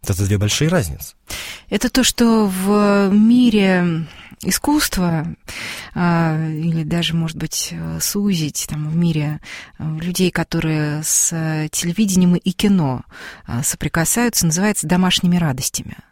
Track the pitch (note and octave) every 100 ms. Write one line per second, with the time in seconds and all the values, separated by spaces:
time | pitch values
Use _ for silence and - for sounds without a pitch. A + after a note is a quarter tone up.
0 | - F#2+ G2+ G2+ G#2 - D#3 F3+ F2+ C#2
1 | - _ _ - - - - A#3+ B3 -
2 | A#3+ - A#3 A3 G#3 F#3 F#3+ G#3 G#3 G3+
3 | G3 G#3 A3 B3 B3 G#3+ F#3+ F#3 F3 E3
4 | D#3+ - - - - - - D4+ - -
5 | F3 E3 E3 D#3+ - - - - - -
6 | F3 E3+ E3 D#3 D#3+ D#3 E3 E3 D3+ E3+
7 | D3+ E3 E3 D#3 D#3 - - E3+ E3 D#3+
8 | - G3+ G3+ F3 D#3 - - D3+ D3+ D#3+
9 | F3 D#3 D3 D3+ - - - _ D#3 D#3
10 | E3+ F3 F#3 F#3 E3 E3+ D#3+ D#3 D3+ D3+
11 | D#3 - - E3 D#3+ D#3 D#3 - E3+ E3+
12 | G#3+ F#3 F3+ F3 - - G#3 F#3+ D3 B2
13 | - - - - - A#2 D3+ - D3+ E3+
14 | D#3+ - A#3+ - E3+ D#3+ G#3 G3+ D#3 F3+
15 | F#3 - F3+ F3 E3 B2+ - - - -
16 | _